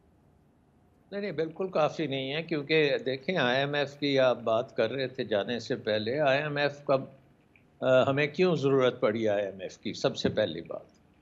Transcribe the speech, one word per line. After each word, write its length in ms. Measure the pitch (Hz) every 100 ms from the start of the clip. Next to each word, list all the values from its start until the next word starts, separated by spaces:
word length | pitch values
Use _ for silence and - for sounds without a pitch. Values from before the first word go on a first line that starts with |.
| _ _ _ _ _ _ _ _ _ _ _
नहीं, 80 | 202
नहीं, 120 | 202
बिल्कुल 360 | 147 160 - 190
काफ़ी 380 | 180 147 151 147
नहीं 220 | 135 135
है, 140 | 151
क्योंकि 460 | 165 156 139 156 147
देखें, 460 | 123 131 135 - 185
आईएमएफ़ 600 | 123 131 143 147 139 -
की 220 | 143 135
आप 200 | 131 117
बात 360 | 117 113 131 -
कर 120 | 113
रहे 180 | 135 131
थे 180 | 131 107
जाने 340 | 104 101 120
से 160 | - 117
पहले, 420 | 107 107 107 139
आईएमएफ़ 680 | 147 139 151 143 143 139 -
का, 260 | 135 - - _ _ _ _ _ _
अ, 280 | 127 127 123
हमें 240 | 139 147
क्यों 220 | 151 185 151
ज़रूरत 440 | 139 135 127 123
पड़ी 240 | 113 113 107
आईएमएफ़ 520 | 101 98 95 90 -
की? 100 | 104
सबसे 360 | 85 139 110 135
पहली 320 | 110 104 82
बात, 240 | - - - _ _ _